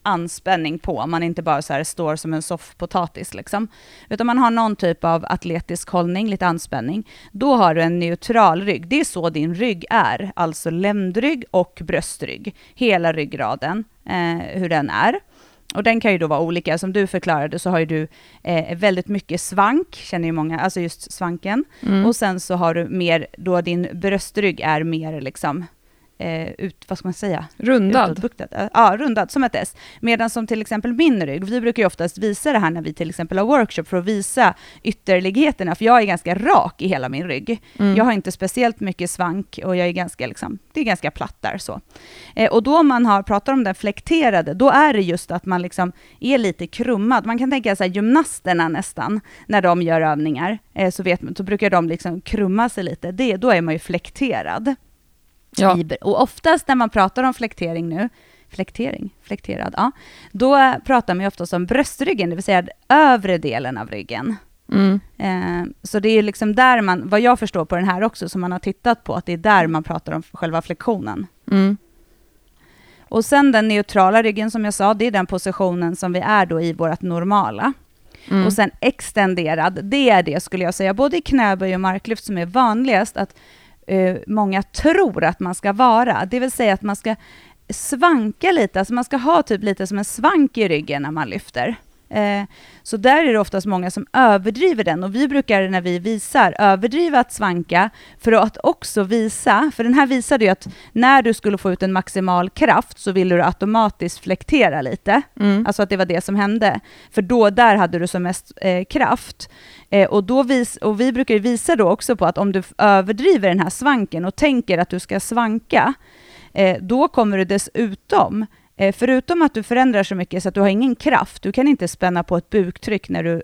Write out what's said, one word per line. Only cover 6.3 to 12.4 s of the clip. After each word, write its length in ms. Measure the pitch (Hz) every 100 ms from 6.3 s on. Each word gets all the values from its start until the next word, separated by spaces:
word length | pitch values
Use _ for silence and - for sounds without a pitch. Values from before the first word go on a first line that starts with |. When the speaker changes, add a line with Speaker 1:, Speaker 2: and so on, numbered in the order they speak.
| 196 180
Speaker 1:
anspänning. 600 | 170 - 135 117 196 208 - -
Då 220 | 196 262 254
har 200 | 185 160
du 60 |
en 180 | 165 175
neutral 640 | 170 170 - 233 202 165
rygg. 260 | 202 165 165
Det 120 | 269
är 60 | 320
så 240 | 185 165
din 260 | 160 156 170
rygg 300 | 240 180 -
är, 420 | 226 139 - 190 -
alltså 340 | 165 160 165
ländrygg 720 | 165 202 208 185 180 269 311 -
och 280 | 190 180 -
bröstrygg, 720 | 165 156 - - - 64